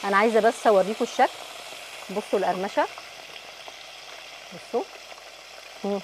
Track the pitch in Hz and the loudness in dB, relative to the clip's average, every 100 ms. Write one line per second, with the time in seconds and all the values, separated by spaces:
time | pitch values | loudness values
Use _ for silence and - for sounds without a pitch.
0 | 202 196 226 220 220 233 247 196 185 214 | 2 4 6 6 4 4 4 4 4 -2
1 | 240 - 262 - - - - - - - | -4 2 2 2 -16 -16 -16 -16 -16 -16
2 | - 196 - 208 185 180 196 - 302 - | -8 -8 -2 0 0 -2 -2 -2 -2 -6
3 | - - - - - - - - - - | -18 -18 -18 -18 -18 -18 -18 -18 -20 -20
4 | - - - - - 175 - 233 392 - | -18 -18 -18 -20 -18 -16 -6 -4 -4 -14
5 | - - - - - - - - 196 202 | -18 -20 -20 -20 -20 -20 -20 -8 -4 -4